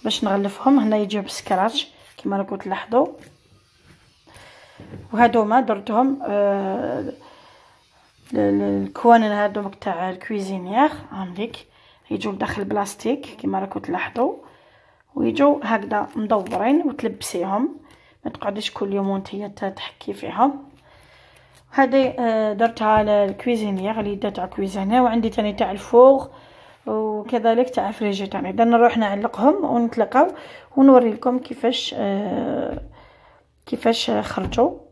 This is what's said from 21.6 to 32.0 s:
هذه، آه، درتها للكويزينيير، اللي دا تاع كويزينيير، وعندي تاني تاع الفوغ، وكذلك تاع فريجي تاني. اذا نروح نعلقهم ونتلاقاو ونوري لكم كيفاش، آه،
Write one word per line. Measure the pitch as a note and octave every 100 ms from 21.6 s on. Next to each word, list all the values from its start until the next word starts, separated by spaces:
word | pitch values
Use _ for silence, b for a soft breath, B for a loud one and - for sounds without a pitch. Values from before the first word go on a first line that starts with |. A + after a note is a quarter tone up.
| b
هذه، | - C4+ C4+ B3+ -
آه، | A#3 A3 G#3+
درتها | G#3 A3+ A#3 G#3+ G#3+
للكويزينيير، | G#3 G#3 G3 G3 B3 A#3 G#3+ F#3+ F#3+ A3
اللي | G3+
دا | G3+ G#3
تاع | G3 F3+
كويزينيير، | - G3 G3 G3 B3
وعندي | B3 A#3 A3
تاني | - G#3
تاع | G3+ G3+
الفوغ، | G3+ - A#3+ C4 C4+ - B B B B B -
وكذلك | G#3+ G#3+ G#3+ G#3 A#3+ A3+ A3+ B3
تاع | - G3
فريجي | G#3+ G#3 G3 G3+
تاني. | G3 F#3
اذا | G3
نروح | A#3 A#3 A#3 A#3
نعلقهم | G#3 G3+ A3 - B3 G4
ونتلاقاو | D4 A#3+ A#3 A#3 G3+ C4 F4+ B B B B -
ونوري | C4+ B3+ A#3
لكم | G#3 B3+ B3
كيفاش، | B3 A#3+ A3+ A#3+ -
آه، | -